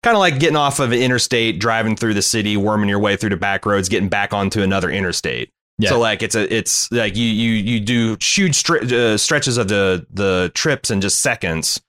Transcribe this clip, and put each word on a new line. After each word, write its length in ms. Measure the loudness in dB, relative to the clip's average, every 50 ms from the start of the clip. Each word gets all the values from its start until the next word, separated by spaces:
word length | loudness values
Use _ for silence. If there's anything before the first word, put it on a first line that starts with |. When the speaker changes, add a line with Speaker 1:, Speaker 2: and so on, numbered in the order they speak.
| 2
Speaker 1:
Kinda 140 | 2 4 4
like 180 | 4 2 2 2
getting 180 | 2 2 2
off 220 | 2 2 0 0 0
of 140 | 0 0 2
an 60 | 2
interstate, 580 | 2 2 2 0 0 0 0 0 0 0 -2 0
driving 380 | 0 0 0 0 0 0 -2
through 180 | 0 0 0 0
the 80 | 0 0
city, 340 | 0 0 0 0 0 0
worming 320 | 0 0 0 0 0 0 0
your 120 | 0 0
way 160 | 2 0 0
through 140 | 0 0 -2
the 60 | -2
back 300 | 0 0 -2 -2 -2 0
roads, 220 | 0 0 0 0 0
getting 200 | 0 0 0 0
back 240 | 0 -2 -2 -2 -2
onto 300 | -2 -2 0 0 0 0
another 260 | 2 0 0 0 -2
interstate. 640 | -2 -2 -4 -2 -4 -4 -4 -4 -6 -6 -8 -10 _ _ _ _ _ -2
Speaker 2:
Yeah. 80 | 0 2
Speaker 1:
So, 80 | 2 2
like, 240 | 2 2 0 -2 -2
it's 140 | -2 -2
a, 180 | -2 0 0 -2
it's 360 | -2 -2 -2 -2 -2 -2 -2 -2
like 240 | -2 -2 0 -2
you, 100 | -2 0
you, 240 | 0 0 0 0 0 0
you 260 | 0 0 0 -2 -2
do 360 | 0 0 0 2 2 0 0 -2 -2
huge 400 | -2 0 2 2 2 0 0 0
stre-, 280 | 0 0 0 0 0 0
uh, 240 | 2 2 2 2 2
stretches 400 | 0 0 0 0 0 0 0 0
of 80 | 0
the, 400 | 0 2 2 2 2 0 -2 -4 _
the 420 | -6 -2 0 0 2 2 0 -2 -2
trips 380 | -2 -2 -2 -2 -2 -2 -2 -2
in 80 | 0
just 200 | 0 0 -2 0 0
seconds 580 | -2 -2 -2 -2 -4 -4 -2 -2 -4 -4 -6 _